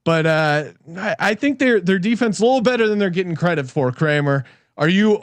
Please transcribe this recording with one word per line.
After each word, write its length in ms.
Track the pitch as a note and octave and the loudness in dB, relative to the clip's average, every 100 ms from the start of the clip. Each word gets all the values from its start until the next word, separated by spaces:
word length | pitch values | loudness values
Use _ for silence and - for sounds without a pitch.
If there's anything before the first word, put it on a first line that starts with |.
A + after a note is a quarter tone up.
But, 220 | E3 E3 D#3+ | 0 2 2
uh, 380 | D#3 D3+ D3 C3 F2 D3+ F3 | 2 2 0 -4 -14 -16 -8
I, 180 | G#3 - | -6 -2
I 140 | G3 | -2
think 240 | A3 C#4+ C#4 | -2 -2 0
their, 180 | C4 A3 | 2 2
their 180 | F3 F#3+ | 0 0
defense 400 | G#3 A#3 A#3+ F3+ | 0 0 -2 0
a 20 | |
little 180 | A#3 C4 | 2 2
better 260 | A#3 B3 A3 | 2 2 0
than 100 | G#3 | 0
they're 120 | G3 | -2
getting 260 | F3 F3+ D#3 | -2 -4 -2
credit 340 | F3 D#3 C3 | -2 -2 -4
for, 220 | D#3 B2+ | -2 -2
Kramer. 520 | A#2+ D#3 D3 C#3+ C#3 B2+ _ _ - | 0 0 0 0 -2 -4 _ _ -2
Are 120 | D3+ | 0
you 300 | F#3+ G#3+ G#3 | 2 2 2